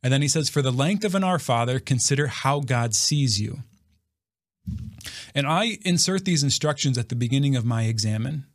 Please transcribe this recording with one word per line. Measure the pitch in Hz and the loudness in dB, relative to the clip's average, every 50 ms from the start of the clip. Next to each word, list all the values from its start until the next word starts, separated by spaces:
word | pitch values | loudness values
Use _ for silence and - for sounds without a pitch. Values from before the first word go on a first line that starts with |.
| - | 2
And | 127 131 | 2 2
then | 139 143 | 2 2
he | 143 | 2
says, | - 160 147 - | 0 0 0 0
"For | - 147 135 | 0 0 0
the | 131 | 0
length | 123 127 139 156 208 202 214 | 0 0 0 0 0 0 -2
of | 208 175 | 0 0
an | 196 190 | 0 0
Our | 185 185 165 | 2 0 0
Father, | - - 127 117 117 120 127 131 | 0 0 0 2 2 0 -2 -4
consider | - - 131 123 - - 143 135 147 143 | 0 0 0 0 2 0 2 2 0 -2
how | 110 - - 135 143 147 | -2 -2 0 0 0 0
God | 147 120 131 120 117 120 110 | 0 0 0 0 0 0 0
sees | - - - 156 147 139 127 107 104 | 0 0 2 2 2 2 2 2 0
you." | 104 113 127 147 127 - _ _ _ _ _ _ _ _ _ _ _ _ _ _ _ _ _ _ _ - - - - - - - - - - - - - - | -2 -4 -6 -10 -14 -16 _ _ _ _ _ _ _ _ _ _ _ _ _ _ _ _ _ _ _ -8 -8 -8 -8 -10 -14 -16 -18 -16 -16 -16 -18 -6 -4
And | 139 143 139 | -2 0 2
I | 156 175 214 233 214 - - | 2 2 2 0 -2 -4 -2
insert | 185 175 170 - - 185 190 190 | 0 2 2 2 2 0 0 0
these | 185 175 151 139 | 0 0 2 2
instructions | 143 131 - - 151 147 139 - 147 127 | 2 0 0 0 0 -2 0 0 0 0
at | 120 117 - | 0 -2 -4
the | - | -2
beginning | 120 120 120 120 139 139 143 135 | -2 -2 0 2 2 2 2 2
of | 127 113 | 2 2
my | 120 120 113 113 | 0 0 0 0
Examen. | 113 113 110 107 107 107 107 110 131 156 151 135 _ _ | 0 0 0 0 0 0 0 -2 -4 -4 -6 -8 _ _